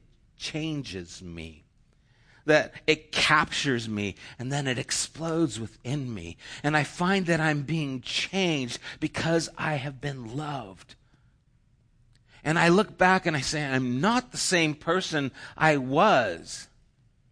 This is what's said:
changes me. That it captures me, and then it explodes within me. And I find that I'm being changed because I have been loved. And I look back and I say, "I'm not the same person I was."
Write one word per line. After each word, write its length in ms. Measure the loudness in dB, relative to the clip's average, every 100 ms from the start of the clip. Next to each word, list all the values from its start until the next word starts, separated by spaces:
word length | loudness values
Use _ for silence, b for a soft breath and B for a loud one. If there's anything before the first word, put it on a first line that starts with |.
| _ _ _ _
changes 840 | -8 -6 -4 -6 -6 -10 -12 -14
me. 440 | -14 -12 -12 -16 _ _ _ b b b b b 2
That 280 | 4 4 -4 0
it 240 | 0 0
captures 800 | -2 4 4 4 -2 0 0 -2
me, 260 | -4 -4 -6 B B
and 100 | -4
then 160 | -4 -2
it 140 | -4
explodes 800 | -2 -4 -4 -6 -4 0 0 0
within 540 | -10 -10 -6 -4 -4
me. 240 | -8 -10 -12 B B
And 140 | 0 0
I 80 | 0
find 400 | -2 0 0 2
that 160 | 0
I'm 220 | 2 0
being 360 | -2 -4 -4 -6
changed 800 | -6 -4 -4 0 0 0 -2 -8 B B
because 480 | -6 -2 0 0 0 -4
I 160 | -4
have 260 | -2 -4 -8
been 380 | -8 -8 -8 -8
loved. 580 | -6 -8 -10 -16 -20 -20 _ _ _ _ _ _ _ _ _ _ _ _ b b -2
And 120 | 4
I 120 | 6
look 280 | 6 4 4
back 280 | 4 4 2
and 100 | -2
I 60 |
say, 220 | -2 -2
"I'm 360 | 0 0 0 2
not 320 | 2 2 -2
the 60 | -4
same 360 | 0 4 2
person 580 | 0 0 0 0 -2 -2 B B 2
I 180 | 4 4
was." 960 | 2 4 6 6 4 -2 -10 -14 -16 _ _ _ _ _ _